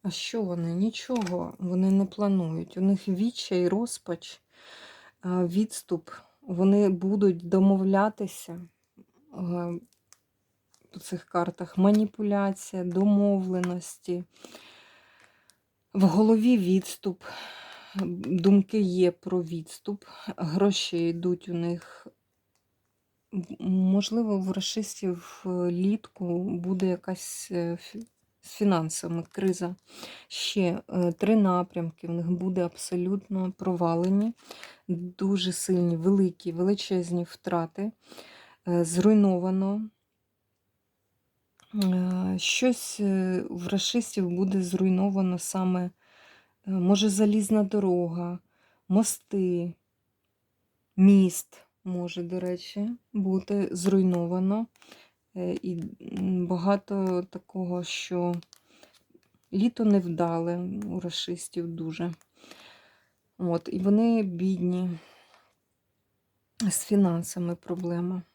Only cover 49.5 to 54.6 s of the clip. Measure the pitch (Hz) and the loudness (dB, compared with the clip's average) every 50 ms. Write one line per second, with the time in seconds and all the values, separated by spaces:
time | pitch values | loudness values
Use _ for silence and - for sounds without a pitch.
49.5 | 180 175 170 175 170 _ _ _ _ _ _ _ _ _ _ _ _ _ _ _ | 0 0 -2 -4 -8 _ _ _ _ _ _ _ _ _ _ _ _ _ _ _
50.5 | _ _ _ _ _ _ _ _ _ - 190 196 202 196 190 180 175 - - _ | _ _ _ _ _ _ _ _ _ 6 8 8 10 8 6 4 0 -4 -10 _
51.5 | - - _ _ _ _ _ 190 180 180 175 175 175 185 175 170 180 185 180 180 | -18 -20 _ _ _ _ _ -8 -6 -6 -6 -6 -8 -8 -8 -6 -6 -6 -4 -6
52.5 | 180 175 - - - 202 208 220 240 240 _ _ - 214 190 190 190 190 190 - | -6 -8 -10 -12 -8 -6 -6 -6 -6 -10 _ _ -4 -2 0 0 0 -2 -2 -2
53.5 | 202 202 196 - - 180 175 196 190 190 185 185 180 175 170 170 175 185 185 190 | -2 -2 -2 -2 -4 -2 0 4 4 4 4 4 2 2 0 -2 -2 0 0 0
54.5 | 202 220 | 0 0